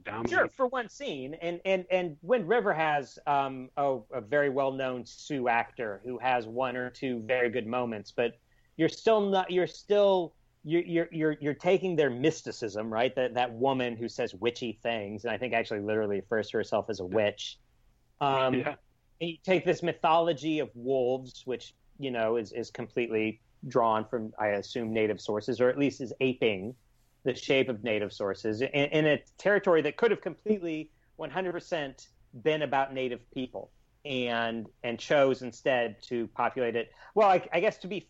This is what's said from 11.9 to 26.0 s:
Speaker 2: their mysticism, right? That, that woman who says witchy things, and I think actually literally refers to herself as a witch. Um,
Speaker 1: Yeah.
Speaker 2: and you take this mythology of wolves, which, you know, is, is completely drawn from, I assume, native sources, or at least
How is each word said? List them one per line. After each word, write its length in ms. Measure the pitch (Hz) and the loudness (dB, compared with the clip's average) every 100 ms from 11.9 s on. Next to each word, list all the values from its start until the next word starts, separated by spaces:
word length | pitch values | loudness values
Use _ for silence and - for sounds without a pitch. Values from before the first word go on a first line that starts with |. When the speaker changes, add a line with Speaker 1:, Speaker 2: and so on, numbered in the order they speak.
Speaker 2:
their 160 | 160 143 | 2 2
mysticism, 840 | 120 156 156 120 - 110 101 113 | 2 0 0 -4 -6 -6 -4 -4
right? 220 | 110 127 | 0 0
That, 200 | 131 127 | 0 -2
that 180 | 117 123 | 0 -2
woman 440 | 113 135 135 123 113 | 0 0 0 -2 -4
who 120 | 117 | -6
says 260 | - 117 | -4 -6
witchy 460 | 92 117 - 120 101 | -2 -2 -2 -6 -6
things, 420 | 120 113 101 104 | -4 -4 -6 -6
and 80 | 117 | -6
I 60 | 107 | -4
think 160 | 123 | -2
actually 260 | 113 110 107 | -2 -2 -4
literally 360 | 104 107 104 98 | 0 0 0 -2
refers 340 | - 113 101 | -2 -2 0
to 60 | 113 | -2
herself 300 | 104 107 101 | 0 -2 -2
as 80 | 98 | -6
a 60 | 90 | -2
witch. 500 | 107 104 104 - - _ _ _ _ _ - | 2 2 0 -8 -14 _ _ _ _ _ -2
Um, 340 | 143 135 131 | 0 2 2
Speaker 1:
Yeah. 200 | 127 147 151 _ _ _ - | 0 -2 -6 _ _ _ -8
Speaker 2:
and 100 | 170 | -8
you 60 | 165 | -4
take 200 | - 175 | 2 2
this 160 | 175 - | 4 0
mythology 760 | 165 - 165 165 170 143 156 151 | 0 0 4 4 4 0 0 -2
of 120 | 120 | -2
wolves, 680 | 120 123 135 123 131 127 - | -6 0 2 2 0 -6 -12
which, 280 | 131 120 - - _ - | -6 -6 -8 -20 _ -10
you 100 | 135 | -4
know, 260 | 120 110 117 | 0 2 0
is, 160 | 101 | -2
is 180 | 117 110 | -6 -8
completely 680 | - 117 127 117 110 110 110 _ _ 139 | -8 -6 -2 0 0 0 -4 _ _ -2
drawn 380 | 127 113 110 110 | 2 4 2 0
from, 260 | 120 110 - | -6 -6 -2
I 100 | 107 | 0
assume, 440 | 101 - 127 113 | 0 -2 -4 -2
native 260 | 113 107 98 | 2 2 0
sources, 400 | - 104 - 113 | -4 -4 -2 2
or 80 | 123 | 4
at 80 | 131 | 4
least 220 | 139 - | 0 0